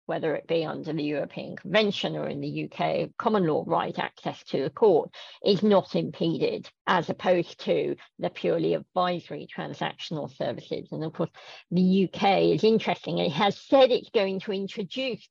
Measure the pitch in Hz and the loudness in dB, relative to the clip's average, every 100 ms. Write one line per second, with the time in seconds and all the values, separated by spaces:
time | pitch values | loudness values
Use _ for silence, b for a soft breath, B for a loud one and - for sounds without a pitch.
0 | - 165 160 147 - 165 151 143 147 156 | -8 -4 -2 -4 -2 -2 -2 -6 -6 -4
1 | 147 143 - 143 135 - 139 196 208 - | -2 -4 -6 -8 -12 -12 -2 0 2 -2
2 | 170 156 147 143 143 151 151 - 160 151 | -4 -4 -6 -6 -6 -6 -8 -4 -2 -2
3 | 151 - 226 214 165 147 - 165 - - | -4 -2 0 2 2 0 0 -2 -2 -4
4 | - - - - - 139 135 - 214 156 | -6 -6 -10 -10 -6 -4 -4 4 6 6
5 | - B B B - 190 214 190 - 170 | 2 B B B 0 2 6 4 4 -4
6 | 160 - 170 165 160 - - _ - 185 | -4 -2 -2 0 -2 -2 -10 _ 0 0
7 | 151 - 185 180 165 - 196 165 143 143 | 0 -2 2 2 0 -6 -2 0 0 -4
8 | B - 175 - - 170 160 160 - 185 | B -6 -6 -2 0 0 0 -2 -2 0
9 | 180 175 - 156 - - 151 - 156 - | 0 -2 -6 -12 -12 -10 -10 -6 -6 -6
10 | - 156 147 - 143 - - 135 - 151 | -8 -8 -8 -6 -6 -6 -8 -10 -8 -8
11 | 160 - - B B B B 175 185 190 | -8 -6 -6 B B B B 2 4 4
12 | 175 - 196 180 170 165 220 220 - 175 | 2 2 2 4 4 4 4 4 0 -4
13 | - 170 180 143 202 - - 277 262 240 | -4 -2 -2 2 0 0 2 6 6 4
14 | - 226 190 190 - 196 196 - 185 254 | 0 0 0 -2 -4 -6 -6 -8 -8 -6
15 | 262 208 - | -6 -6 -10